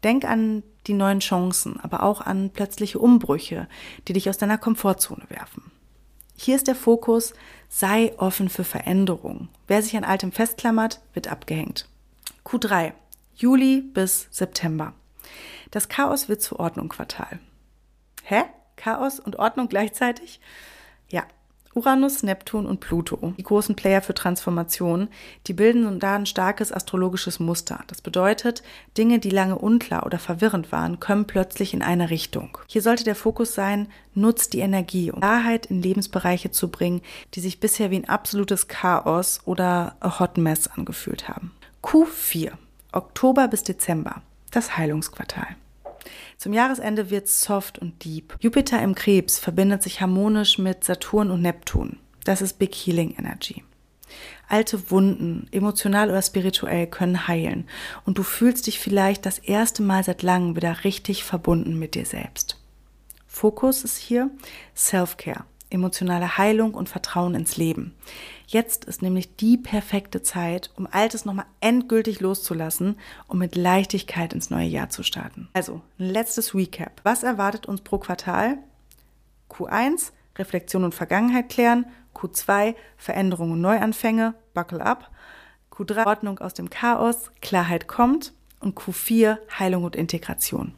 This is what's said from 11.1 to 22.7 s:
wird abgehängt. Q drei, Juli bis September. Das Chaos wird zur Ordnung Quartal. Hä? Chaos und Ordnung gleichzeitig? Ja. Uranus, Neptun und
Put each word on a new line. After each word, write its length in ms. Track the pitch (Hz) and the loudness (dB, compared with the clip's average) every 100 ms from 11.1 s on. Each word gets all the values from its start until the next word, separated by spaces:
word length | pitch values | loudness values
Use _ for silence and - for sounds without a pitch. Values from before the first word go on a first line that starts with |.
wird 180 | - - | -12 -10
abgehängt. 560 | - - 156 - - - _ _ _ - - | -12 -6 -6 -4 -8 -12 _ _ _ -18 -18
Q 120 | - 240 | -6 -4
drei, 380 | 226 190 165 - _ - _ _ | 0 0 0 -6 _ -20 _ _
Juli 460 | 240 262 262 269 | 4 6 6 4
bis 440 | 269 - 190 - - | 2 -2 0 0 -4
September. 640 | - 185 - 170 156 156 - _ _ - - - - - | -6 -4 -2 -4 -4 -6 -12 _ _ -20 -20 -20 -20 -10
Das 180 | 208 - | -6 -4
Chaos 400 | - 277 277 277 | 0 0 0 -2
wird 140 | 214 | -2
zur 160 | - - | -4 -4
Ordnung 300 | 170 165 165 | -6 -4 -8
Quartal. 500 | - - - - - - _ _ _ _ _ _ - | -8 -12 -10 -12 -12 -18 _ _ _ _ _ _ -20
Hä? 180 | - 202 - - _ | -2 0 0 -6 _
Chaos 460 | - - 226 269 269 | -10 -6 -2 -4 -4
und 180 | - 196 | -10 -2
Ordnung 300 | 220 247 247 | 0 0 -2
gleichzeitig? 720 | 190 214 - 247 240 349 - - - - - - _ _ | 0 -2 0 -2 -2 -10 -20 -20 -20 -20 -20 -20 _ _
Ja. 120 | 175 - _ _ _ _ | -6 -6 _ _ _ _
Uranus, 520 | - 247 269 277 269 | -2 2 4 4 2
Neptun 420 | 202 190 - 214 | -2 -2 -4 -4
und 140 | 208 | -4